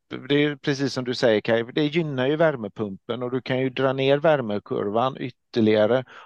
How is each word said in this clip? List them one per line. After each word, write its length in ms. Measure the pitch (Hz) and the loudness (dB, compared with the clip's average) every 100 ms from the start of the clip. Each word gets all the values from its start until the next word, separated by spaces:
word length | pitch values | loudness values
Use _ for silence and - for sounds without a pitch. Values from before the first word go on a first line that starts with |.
| _ 127 127 | _ -12 -2
Det 60 | 143 | 0
är 40 | |
ju 180 | 147 143 | 0 -2
precis 360 | - 135 139 | -4 -2 -2
som 100 | 135 127 | -2 -6
du 100 | 123 | 0
säger, 260 | 123 107 | 4 4
Kaj, 220 | - 113 117 | 2 0 0
det 120 | 156 147 | -2 0
gynnar 420 | 160 156 131 131 | 0 -2 -2 0
ju 80 | 156 | 2
värmepumpen, 880 | 165 131 101 - 107 95 - 120 | 2 0 -8 -6 -8 -8 -8 -6
och 80 | 123 | -4
du 100 | 127 | -6
kan 180 | - 131 | -4 -2
ju 100 | 131 | -2
dra 240 | 123 135 | 0 0
ner 240 | 135 135 143 | 0 2 2
värmekurvan 1000 | 160 147 113 104 - 120 101 107 131 - | 2 2 0 -6 -4 -4 -2 0 -2 -4
ytterligare 880 | 127 - _ 123 107 107 107 127 127 - | -10 -12 _ 2 4 4 4 2 -2 -16